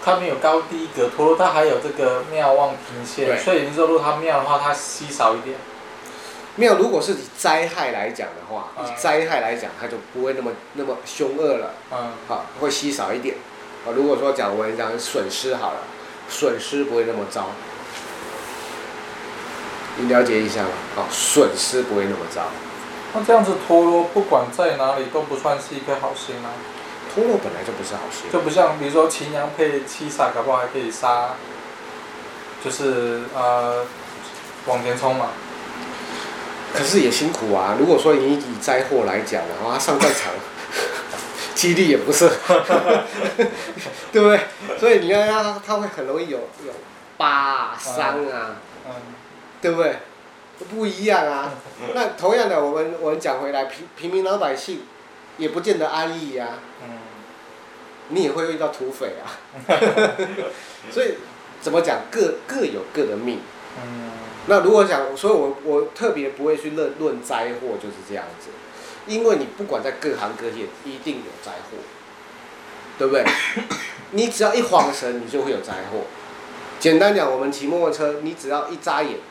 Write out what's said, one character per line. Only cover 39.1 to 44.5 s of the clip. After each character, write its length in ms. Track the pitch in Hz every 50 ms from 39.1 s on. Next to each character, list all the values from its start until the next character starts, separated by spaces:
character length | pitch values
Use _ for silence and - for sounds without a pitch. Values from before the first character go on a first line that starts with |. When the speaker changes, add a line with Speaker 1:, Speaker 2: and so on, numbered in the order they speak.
| 92 101
Speaker 2:
讲 200 | 107 - 110 92
的 140 | 82 85 85
话， 180 | 87 101 117 120
他 60 | 135
上 180 | - - 151 135
战 100 | - 151 131
场， 180 | - - 92 87 95 - - - - - - - - - - -
<laughs> 580 | - - - - - - - - - - - -
几 180 | - - 180 175
率 140 | 165 190 165
也 100 | 143 -
不 160 | - 143 147
是， 160 | - 170 165
<laughs> 1800 | - - - - 180 - - - 180 - - 175 160 - - - - 208 196 - - - 233 - - - - - - - - 139 - - - - -
对 80 | 220
不 60 | 208 208
对？ 100 | 208 202 - -